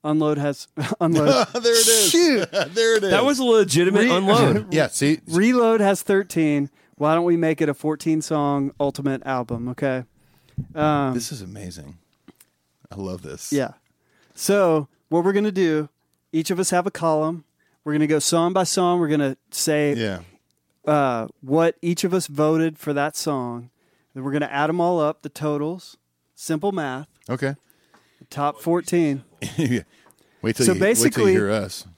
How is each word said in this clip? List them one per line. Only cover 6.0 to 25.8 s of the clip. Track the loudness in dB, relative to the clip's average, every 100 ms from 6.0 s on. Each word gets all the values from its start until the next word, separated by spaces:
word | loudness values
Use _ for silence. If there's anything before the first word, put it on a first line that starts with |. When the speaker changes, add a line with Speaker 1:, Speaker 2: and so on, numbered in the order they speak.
Speaker 1:
thirteen. | 0 0 0 -2 0 0 -2 _ _ _
Why | 0 2
don't |
we | 2 2
make | 0 0
it | -2
a |
fourteen | -2 -4 -4 -2 -2
song | -2 -2 0 -2 -4 -2
ultimate | -4 -2 -4 -4 -4
album, | -6 -4 -8 -8
okay? | -4 -4 -4 -8 _ _ _ _ -12 -10
Um, | -2 0 0 0
Speaker 2:
This | -4 -6
is | -12
amazing. | -12 -12 -14 -14 -18 -20 _ _ -20 _ _ _ _ _ -20
I | -12
love | -10 -10
this. | -12 -14 -4
Speaker 1:
Yeah. | -4 -4 -8 _ _ _ _ _ -8
So | 0 2 4 2 -2 _ _
what | 0 2
we're |
gonna | 2 0
do, | 0 0 0 -4 _ _ _ _
each | -4 -2
of | -2
us | 0
have | 0 -2
a |
column. | -2 0 0 0 -4 _ _ _ _
We're | -4
gonna | 0 2
go | 2
song | 2 2 2
by | 0
song. | 0 0 2 2
We're | 0
gonna | 0 0 -4 _
say | -6 -2 0 0 0
Speaker 2:
Yeah. | -4 -6 -12 _ _ _ _ _ 0
Speaker 1:
uh, | 0 2 -2 -8 -14
what | -2 2 2 0
each | -4 -2 0
of |
us | -2 -4
voted | 0 2 2 -2 -4
for | -6
that | -2 -4 -4
song. | -4 -4 -6 -10 -14 _ _ _ _
Then | -10
we're | -4
gonna | -4 -2
add | -2 -2
'em | 0
all | 0 0
up, | -2 -4
the | -14
totals. | -6 -4 -4 -6 -8